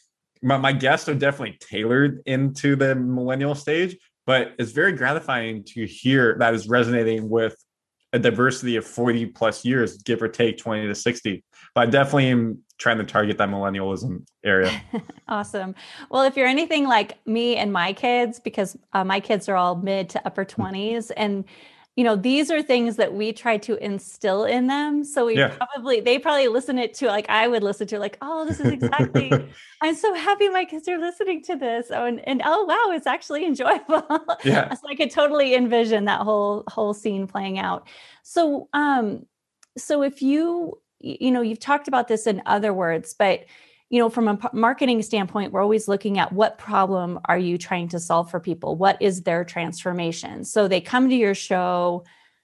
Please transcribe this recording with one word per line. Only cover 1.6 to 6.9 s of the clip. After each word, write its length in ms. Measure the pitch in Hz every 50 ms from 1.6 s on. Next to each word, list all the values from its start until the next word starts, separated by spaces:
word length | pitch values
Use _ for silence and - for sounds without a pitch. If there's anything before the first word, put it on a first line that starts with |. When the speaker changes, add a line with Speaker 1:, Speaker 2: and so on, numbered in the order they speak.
Speaker 1:
tailored 640 | - - - 104 107 113 123 139 143 143 147 - -
into 520 | 135 131 131 139 139 139 - - 143 139
the 180 | 135 135 135 135
millennial 600 | 127 127 127 127 127 123 127 131 135 139 147 143
stage, 400 | 143 - 147 156 165 185 180 185 - _ _ _ _ -
but 260 | 131 131 127 113 - - -
it's 100 | 120 107
very 200 | 110 143 175 196
gratifying 720 | 170 123 123 131 151 160 151 - 131 120 113 113 110 107 101 - -
to 120 | 117 110
hear 500 | 95 - - - 131 135 135 123 110 - -
that 160 | 120 113 117
is 140 | 107 98 107
resonating 600 | 120 123 117 117